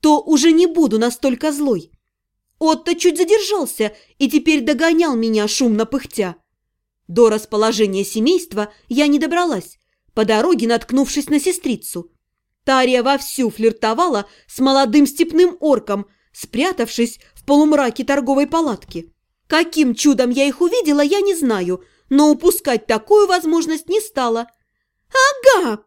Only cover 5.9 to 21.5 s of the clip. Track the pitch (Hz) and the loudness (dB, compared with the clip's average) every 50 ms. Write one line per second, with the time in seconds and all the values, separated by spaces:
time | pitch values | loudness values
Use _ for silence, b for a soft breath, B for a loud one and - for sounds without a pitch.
5.9 | - 269 - - - - 202 180 170 _ _ _ _ _ _ _ _ _ _ _ | -4 -8 -8 -8 -6 -6 -6 -6 -6 _ _ _ _ _ _ _ _ _ _ _
6.9 | _ _ _ - 170 220 240 226 214 214 214 _ - 208 220 220 226 196 220 196 | _ _ _ -4 2 4 4 4 4 0 -6 _ -4 -2 0 0 0 0 -2 -2
7.9 | 190 190 196 185 - 220 220 285 370 349 359 - - 208 208 214 b b b b | 0 -4 -6 -4 -4 -2 0 0 0 0 -2 -6 -8 -8 -8 -8 b b b b
8.9 | 240 254 294 294 285 285 311 294 330 349 359 339 269 185 170 - - _ _ _ | -2 0 2 2 2 0 0 -2 -2 -2 -2 -2 -4 -6 -8 -12 -20 _ _ _
9.9 | _ _ _ _ _ - 220 214 220 214 240 359 349 233 226 226 233 226 - - | _ _ _ _ _ -2 0 0 0 0 2 0 0 0 0 0 -2 -2 -2 -2
10.9 | 233 269 277 - - 294 285 - 294 294 294 370 359 359 - 277 233 - - - | -2 -2 -2 0 -4 -6 -4 -2 -2 -2 0 -2 -4 -4 -4 -6 -6 -6 -8 -12
11.9 | - 175 170 _ _ _ _ _ _ _ _ _ _ _ _ - 269 262 254 254 | -14 -14 -14 _ _ _ _ _ _ _ _ _ _ _ _ 0 0 2 2 2
12.9 | 254 247 233 262 - 277 - - - - 254 220 214 - 220 226 220 - - 220 | 2 0 0 0 -2 -2 -4 -8 -4 -4 -4 -4 -2 0 0 0 0 0 -4 -4
13.9 | 226 277 359 359 269 202 202 b b b b b - - 262 277 269 269 277 220 | -2 0 -2 -2 -2 -4 -6 b b b b b -6 -2 0 2 2 2 2 4
14.9 | 214 294 285 269 - - 339 339 320 320 359 349 349 - - 311 269 220 - - | 4 4 2 2 2 -2 -4 0 2 2 2 2 2 -2 0 0 0 0 0 -6
15.9 | 208 202 202 _ _ _ _ _ _ - - - - 220 294 370 370 370 233 220 | -6 -6 -6 _ _ _ _ _ _ -20 -20 -10 -4 -4 -2 -2 -2 -4 -6 -6
16.9 | - - 233 233 - b b b b - _ - 285 294 302 302 302 285 277 240 | -2 -2 -2 -2 -4 b b b b -20 _ 2 4 4 4 4 2 2 0 -2
17.9 | 220 - 262 - 277 285 254 240 269 269 285 285 320 330 330 285 208 - - - | -4 -6 -4 -2 -2 -2 0 0 0 0 0 0 -2 -2 -2 -2 -6 -8 -12 -14
18.9 | - 170 165 170 _ _ _ _ _ _ _ _ - 208 330 339 339 320 302 247 | -16 -16 -16 _ _ _ _ _ _ _ _ _ -2 -2 -2 -2 0 0 0 0
19.9 | 226 - - 294 269 233 254 247 247 262 277 285 262 - 349 339 427 494 403 302 | 0 0 2 2 2 2 0 -2 0 0 0 0 0 -2 -2 0 0 -2 0 0
20.9 | 294 285 294 285 370 403 403 403 381 330 302 247 | 2 2 2 2 0 0 0 -2 -2 -2 -2 -2